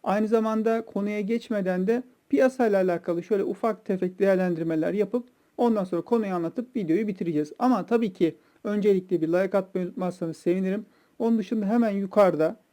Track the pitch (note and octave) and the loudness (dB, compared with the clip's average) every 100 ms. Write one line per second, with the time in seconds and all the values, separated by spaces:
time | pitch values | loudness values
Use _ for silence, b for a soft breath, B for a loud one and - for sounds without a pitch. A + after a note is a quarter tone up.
0 | - G3+ G#3+ A3+ A3 A3 A3 A3+ A3 G3 | 0 0 2 2 2 0 0 0 -4 -6
1 | G3+ G#3 G3+ A#3 - G#3+ F#3 F3+ F#3 A#3+ | -4 -4 -2 -4 -2 -2 -2 0 0 -2
2 | - b _ C#4 C4 C4 A#3 G3 F#3 E3+ | -4 b _ 2 2 2 2 2 2 0
3 | - E3+ F3 G3+ - G3 A3+ G3+ - F#3 | -2 -6 -2 -2 -2 -2 -4 -4 -4 -4
4 | F#3 F#3 G3 F#3+ F#3 E3 E3 D#3+ E3 G3 | -4 0 2 4 2 -2 -2 -2 -2 -2
5 | G3+ B3 - b b - A#3+ A3 F#3 E3+ | -2 -4 -6 b b -2 0 0 -2 -4
6 | - A#3 G#3 F3+ E3 B3+ A#3+ A#3 E3 F3 | -2 -2 0 -2 -4 -6 -6 -6 0 0
7 | G#3+ G3 E3+ D3+ D3+ - B3+ A3+ - A#3 | 0 -4 -2 -2 -4 -2 0 0 0 0
8 | A3+ - E3+ D#3 b b - G#3 G3+ F#3+ | 0 0 -2 -2 b b -4 0 2 2
9 | F#3 F3 D#3+ F3 F#3+ G3 F#3+ F#3 F3+ F#3 | 0 -2 0 0 2 -2 -2 -6 -6 -4
10 | F3+ F3+ E3 D#3 - F#3 F#3 G3+ - b | -6 -4 -8 -4 -2 0 0 -4 -8 b
11 | b b A#3 A3+ F#3+ A3 G3 A#3 A3+ G3 | b b 0 0 0 -2 0 2 2 -2
12 | F#3+ G#3 F#3+ D3+ D#3+ A#3 _ | 0 4 4 4 0 -2 _